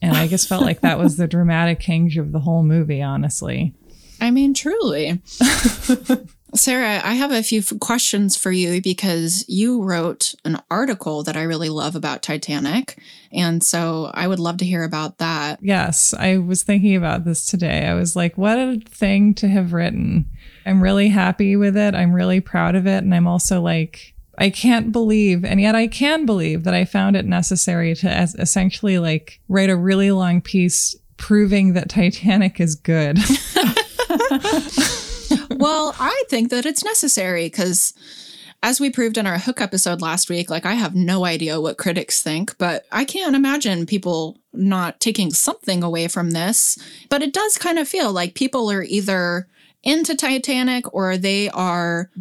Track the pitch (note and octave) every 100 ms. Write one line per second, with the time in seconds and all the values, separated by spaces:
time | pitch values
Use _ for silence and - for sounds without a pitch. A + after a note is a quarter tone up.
0 | F3 D#3 D#3+ D#3+ - F#3 - - E3+ D3+
1 | F3 D3+ E3 E3+ F3 E3 E3+ E3 - E3
2 | E3+ D#3 D3+ D#3 D3 E3 D#3 D#3+ D3+ C#3
3 | C#3 C#3 C#3+ - - B2+ D3+ - - -
4 | - - A#3 B3+ C#4 C4+ D4 G#4+ D4+ D3
5 | D3+ F3+ - - B3+ - A#3 - - B3+
6 | - B3+ - _ _ - - B3+ A#3 G3+
7 | - A#3+ C#4+ A#3+ A3 A3 G3+ G#3+ - A#3+
8 | - G#3 G3+ - F#3+ F#3 F3 F3+ F#3 F3+
9 | G3 E3+ E3 F3+ - F#3+ A3+ B3 F#3+ F3
10 | E3 - - - E3+ D#3+ - F3+ C4 G3
11 | - D3+ D3+ D3+ D#3+ D#3+ D#3+ D3+ D3 E3+
12 | D3 B2+ - D3+ - D3 C#3 G3 C4+ -
13 | - - _ - F3 E3+ - E3+ E3 D#3+
14 | D#3 - F3 F#3 E3+ F3+ F#3 F3 E3 D#3
15 | D3+ - E3 D#3+ D3 D3 G3 F#3+ - D#3+
16 | - - F#3+ F#3+ F3 F#3 - G3+ G3+ F#3+
17 | E3+ F3 E3+ D#3+ - F3+ E3 D#3 - F3
18 | F3 F3+ E3+ E3+ G3+ A#3 C4 A#3+ - -
19 | G3+ G3 G#3 G3+ G3+ G3 F3+ E3+ E3+ -
20 | - - - - - - - F#3+ F#3 G3
21 | G3+ G3+ F#3 F#3 G3+ G3 G3+ G3 G#3 F#3+
22 | F3 F3+ F#3 F#3 - F3 E3+ F3+ F#3 F#3+
23 | F#3+ F3 F3 F3 - F#3 E3+ E3 D#3+ -
24 | - - - - G3+ F#3+ A#3+ A#3 A3+ A3+
25 | A3 G#3+ G#3 F3+ F#3 G3 G#3 A3+ A3+ -
26 | C#4+ D#4+ C#4 G3+ D#3+ D#3+ E3 F3+ F3+ G3+
27 | F#3+ G3 G3 F3 F3 F#3 - E3+ E3+ E3
28 | F#3 - E3+ - F3 - F#3 - G#3 F#3
29 | E3+ D#3 - - - F#3+ F#3+ F#3 F3+ G3
30 | G3 F#3+ F3+ F3 - F#3+ F3+ - - -
31 | _ - - G#3 G#3 G3+ F#3+ F3+ F#3 -
32 | F3+ - F#3 G3 F#3 - E3+ D3+ - D#3+
33 | D3 D#3+ G#3+ C4+ - - C4 - A4 -
34 | A#4+ E4+ B4 C4+ - D#4 - - D4 -
35 | - - - D4 - C4 D4 D#4 D#4 -
36 | C4 B4+ C5 A#3+ A#3 B3 C#4 C#4+ G#4 A4
37 | D4 G#3 F#3 F3 E3 - F3+ F3 - -
38 | - - - - - - A3 B3+ C#4 B3+
39 | A#3 A3 G3 F3 A3 B3 G3+ F#3+ F#3 F3
40 | E3 E3+ - F3 F3 D#3+ F3+ A#3 F#3 F#3
41 | F3 F#3+ F3+ E3 D#3+ D#3 D#3 - F#3 F3
42 | - - - D#4 G#3 - F3 D#3 - G#3
43 | C#4 F#4+ F4+ C4+ C4+ C#4+ A#3 F3+ E3+ G3+
44 | F3+ E3 D#3+ - _ - F#3+ F#3+ F3 -
45 | A3+ A3 F3+ D3 - F4 - F3+ F3 E3
46 | E3+ - F3 E3 F3 A3+ - - - -
47 | - C#4+ C#4+ F#4 G#4+ - F4 E4+ C#4+ F#4+
48 | C4 F#3 F3+ - C4+ C4 A3 G3 F3 G3+
49 | G3 F#3+ F3 F3 F#3 _ _ _ - D#4
50 | D#4+ D4 D4 C4 C4 B3+ B3+ B3 A#3+ -
51 | F#3+ F#3 G3 G3 G#3 - F#3 F3 F3 E3+
52 | F#3 -